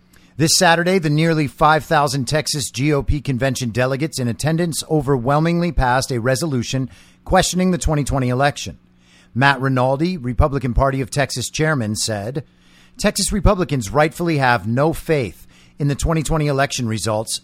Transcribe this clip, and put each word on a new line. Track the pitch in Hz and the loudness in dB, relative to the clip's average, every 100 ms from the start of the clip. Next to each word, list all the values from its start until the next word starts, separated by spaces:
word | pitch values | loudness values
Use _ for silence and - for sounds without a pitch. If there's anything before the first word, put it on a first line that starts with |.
| _ - - - | _ -20 -12 -2
"This | 156 - | 2 4
Saturday, | 175 165 170 190 | 4 4 2 2
the | 156 | 2
nearly | 147 165 156 135 | 2 2 2 0
five | - 160 156 | 2 4 4
thousand | 113 156 143 139 117 | 2 2 2 -2 -2
Texas | 151 - 151 120 | -2 -2 -4 -6
G | - 147 | -2 0
O | 143 | 0
P | 120 147 | 0 -2
convention | 143 123 135 127 123 | -2 -2 0 -2 -4
delegates | 107 127 135 156 - | 0 0 0 -4 -4
in | 120 | -4
attendance | 104 143 165 175 135 - | -2 0 0 0 -4 -2
overwhelmingly | 156 131 135 120 147 165 170 175 | 0 2 0 2 2 2 0 0
passed | 127 127 131 - | 0 2 2 0
a | 123 | -2
resolution | 120 131 165 127 110 131 131 - - _ | 0 0 0 -2 -2 -4 -4 -10 -20 _
questioning | - 185 180 180 185 | 0 2 2 2 0
the | 170 | 0
twenty | - 151 | 0 0
twenty | 139 139 123 | 0 -2 0
election." | 123 143 - 98 - _ _ _ _ _ | 0 0 -2 -10 -14 _ _ _ _ _
Matt | 113 139 135 | 2 2 2
Rinaldi, | 135 127 127 139 175 180 | 0 2 2 2 -2 -4
Republican | 120 113 - 139 131 | -4 0 0 0 -2
Party | 120 135 135 | 0 2 0
of | 131 | -4
Texas | 147 131 127 - | -2 -2 -4 -6
chairman, | - 156 143 107 107 | -2 0 0 -2 -4
said, | - 104 104 143 - _ - - - - | -4 -4 -6 -8 -12 _ -20 -20 -20 -4
"Texas | 202 - 190 | -4 -2 -2
Republicans | 208 175 196 170 139 98 | 2 2 2 0 -2 -2
rightfully | 131 151 - 170 151 | 2 2 0 -2 0
have | 127 120 101 | 2 2 0
no | 123 156 | 0 0
faith | 151 - 151 101 - - - - - | 0 -2 -2 -2 -8 -20 -20 -18 -4
in | 143 | -2
the | |
twenty | 139 - 160 | -2 0 -2
twenty | 151 160 147 | 0 0 0
election | 135 139 - 113 | 0 0 -2 -4
results, | 110 110 107 113 - | -4 -2 -2 -4 -8